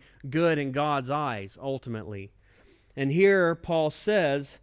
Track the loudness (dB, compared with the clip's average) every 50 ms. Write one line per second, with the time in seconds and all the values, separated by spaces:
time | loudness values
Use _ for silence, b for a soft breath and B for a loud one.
0 | B B B B B -4 0 2 2 2 2 2 0 -2 -2 0 0 0 0 -2
1 | -2 -2 -2 -2 -2 -2 -4 -6 -8 -10 -12 -10 -6 -6 -6 -6 -6 -8 -8 -8
2 | -8 -10 -10 -12 -12 -14 _ b b b b b b b b b b b b -2
3 | -2 0 4 4 6 6 6 6 4 2 0 -2 -4 -2 0 0 0 0 -2 -4
4 | -2 0 2 2 2 2 2 0 -4 -6 -14 -20